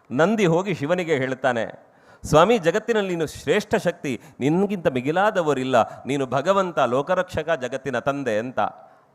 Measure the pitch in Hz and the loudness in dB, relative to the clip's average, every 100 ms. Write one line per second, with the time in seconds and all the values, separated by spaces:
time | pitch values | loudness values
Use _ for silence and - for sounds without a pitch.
0 | _ 123 175 220 180 165 196 165 143 180 | _ 0 2 4 2 2 0 -4 -2 -2
1 | 165 143 131 127 131 117 104 - - _ | 0 -2 -2 -2 0 0 -4 -8 -20 _
2 | _ - 101 147 185 240 165 202 220 220 | _ -18 2 4 6 4 2 0 0 0
3 | 196 170 147 - 135 190 - 220 180 170 | 0 -2 -4 -4 -2 0 0 0 0 -4
4 | 156 - - - 131 170 202 202 160 127 | -6 -6 -10 -2 2 2 0 0 -2 -2
5 | 131 170 208 196 156 131 131 123 101 - | -2 0 0 0 0 0 2 2 2 -2
6 | - 143 131 131 160 196 185 156 127 127 | -6 -4 -2 -2 2 0 0 0 0 0
7 | 143 185 180 - 156 156 123 131 143 123 | 0 -2 -2 -6 -4 -4 -4 -6 -4 -2
8 | 143 143 127 107 123 117 104 - - - | -2 -4 -2 -2 -2 -2 -4 -4 -20 -20
9 | _ | _